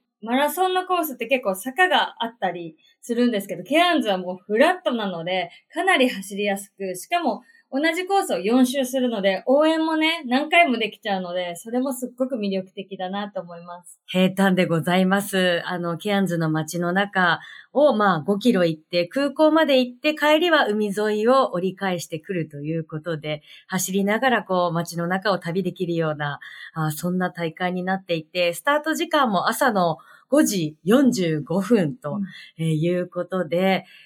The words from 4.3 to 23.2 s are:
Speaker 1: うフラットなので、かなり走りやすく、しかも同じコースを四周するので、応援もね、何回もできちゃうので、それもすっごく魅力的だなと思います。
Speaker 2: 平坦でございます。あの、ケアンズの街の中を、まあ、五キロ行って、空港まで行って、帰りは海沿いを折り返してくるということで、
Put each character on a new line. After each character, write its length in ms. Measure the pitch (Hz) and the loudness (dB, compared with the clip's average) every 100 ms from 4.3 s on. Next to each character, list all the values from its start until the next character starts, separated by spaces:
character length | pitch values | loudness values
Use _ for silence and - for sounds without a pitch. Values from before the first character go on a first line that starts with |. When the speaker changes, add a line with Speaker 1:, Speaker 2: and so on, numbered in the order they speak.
Speaker 1:
う 40 | 185 | -8
フ 140 | - 214 | -2 2
ラ 140 | 311 | 4
ッ 60 | 359 | 2
ト 80 | 311 | -2
な 140 | 240 202 | -2 -4
の 180 | 170 | -4
で、 280 | 165 185 170 - _ | -4 -4 -4 -10 _
か 120 | 302 | -4
な 140 | 381 339 | 2 4
り 120 | 254 | 2
走 260 | 190 190 196 | 0 -10 -4
り 100 | 202 | -4
や 120 | 196 | -4
す 160 | 202 - | -6 -12
く、 200 | 190 180 | -10 -8
し 100 | - | -4
か 160 | 349 | -2
も 220 | 302 202 _ _ - | -2 -4 _ _ -8
同 120 | 269 320 | -2 0
じ 140 | 330 370 | 0 0
コ 120 | 392 | 0
ー 60 | 302 | 0
ス 80 | |
を 60 | 185 | -2
四 260 | 190 254 254 | 2 4 2
周 200 | 277 247 | 0 -2
す 120 | 262 | -2
る 100 | 247 | -2
の 120 | 220 | 0
で、 220 | 196 190 - | 0 0 2
応 220 | 277 311 | 4 4
援 180 | 320 320 | 2 0
も 120 | 311 | 2
ね、 260 | 311 330 262 | 0 0 0
何 240 | 247 311 | 0 2
回 180 | 339 330 | 4 4
も 120 | 226 | 2
で 100 | 214 | -4
き 100 | - | -6
ち 100 | 214 | -4
ゃ 100 | 190 | -4
う 20 | |
の 120 | 180 | -2
で、 220 | 180 180 170 | -4 -6 -8
そ 120 | 226 | -6
れ 100 | 247 | -4
も 140 | 269 | -2
す 140 | 254 247 | -4 -8
っ 20 | - | -4
ご 100 | 262 | -4
く 100 | 254 | -2
魅 120 | 202 | -2
力 240 | 190 190 | -4 -6
的 240 | - 190 190 | -12 -12 -8
だ 140 | 185 | -8
な 180 | 202 208 | -6 -8
と 120 | 190 | -10
思 140 | 175 170 | -12 -14
い 60 | |
ま 200 | 175 175 | -16 -18
す。 160 | - - - | -20 -20 -4
Speaker 2:
平 220 | 185 185 | 2 2
坦 260 | 190 196 185 | 2 2 2
で 100 | 170 | 2
ご 160 | 165 | 0
ざ 160 | 156 180 | 0 2
い 80 | 190 | 2
ま 160 | 196 | 0
す。 400 | 196 190 180 170 - | 0 0 0 0 -4
あ 120 | 175 | -6
の、 200 | 170 165 | -6 -6
ケ 160 | 208 | -2
ア 80 | 196 | 0
ン 60 | 185 | 0
ズ 100 | 170 | 0
の 120 | 160 | 0
街 300 | 156 156 175 | 0 -2 -4
の 140 | 175 | -2
中 480 | 185 202 190 175 156 - - - | 0 0 0 2 0 -4 -20 -4
を、 200 | 247 294 | 4 4
ま 220 | 214 202 170 | 6 4 2
あ、 40 | |
五 180 | 147 202 | 0 2
キ 140 | 240 | 4
ロ 100 | 190 | 4
行 160 | 170 165 | 2 0
っ 20 | |
て、 240 | - 175 175 | -4 -2 -2
空 260 | 269 285 | 0 -2
港 200 | 277 311 | 4 4
ま 140 | 320 311 | 6 4
で 160 | 262 | 4
行 80 | 247 | 2
っ 40 | |
て、 220 | 247 302 302 | -2 -2 2
帰 240 | 294 311 | 4 4
り 100 | 349 | 4
は 180 | 311 226 | 4 2
海 260 | 214 208 196 | 0 -2 -2
沿 220 | 214 214 | -2 0
い 80 | 220 | 2
を 240 | 269 226 | 4 2
折 200 | 180 185 | 0 -4
り 40 | 185 | -2
返 240 | 196 175 | -4 -4
し 80 | - | -6
て 120 | 160 | -10
く 140 | - | -6
る 140 | 180 156 | -6 -6
と 140 | 143 | -8
い 160 | 147 165 | -6 -6
う 80 | 160 | -6
こ 160 | 156 | -8
と 160 | 160 | -6
で、 240 | 160 | -8